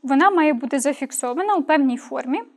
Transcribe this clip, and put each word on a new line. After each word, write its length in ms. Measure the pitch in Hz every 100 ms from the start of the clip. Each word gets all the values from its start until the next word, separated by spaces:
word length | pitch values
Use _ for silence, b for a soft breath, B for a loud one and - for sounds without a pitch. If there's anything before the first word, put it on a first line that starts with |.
вона 280 | 262 269 370
має 220 | 370 302
бути 260 | 247 254 277
зафіксована 760 | 277 269 262 - 247 254 392
у 80 | 392
певній 340 | 277 311 269 240
формі, 460 | - 269 254 311 466